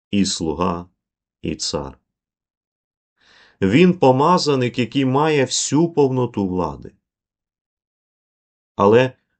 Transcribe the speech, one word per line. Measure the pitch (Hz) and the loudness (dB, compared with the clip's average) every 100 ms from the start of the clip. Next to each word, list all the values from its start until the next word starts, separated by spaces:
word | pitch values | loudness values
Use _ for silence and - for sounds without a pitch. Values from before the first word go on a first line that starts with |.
| _ | _
і | 101 92 | -2 -2
слуга, | - 80 76 92 87 90 _ _ _ _ _ | -4 -6 -4 -4 -4 -12 _ _ _ _ _
і | - 78 | -10 -8
цар. | - 76 69 - _ _ _ _ _ _ _ _ _ _ _ _ _ _ _ _ | -8 -8 -10 -16 _ _ _ _ _ _ _ _ _ _ _ _ _ _ _ _
Він | 98 131 180 | 0 4 4
помазаник, | 175 135 127 156 185 147 135 123 127 | 4 2 4 2 2 0 -2 -2 -4
який | 117 143 131 | -4 -2 0
має | 135 156 151 131 | 0 0 0 -2
всю | - - 143 170 | -4 -2 0 0
повноту | 147 135 127 123 110 95 | 0 0 0 -4 -4 -4
влади. | 90 80 73 - - _ _ _ _ _ _ _ _ _ _ _ _ _ _ _ _ _ - | -4 -6 -8 -18 -20 _ _ _ _ _ _ _ _ _ _ _ _ _ _ _ _ _ 0
Але | 101 117 131 - _ _ | 4 4 2 -4 _ _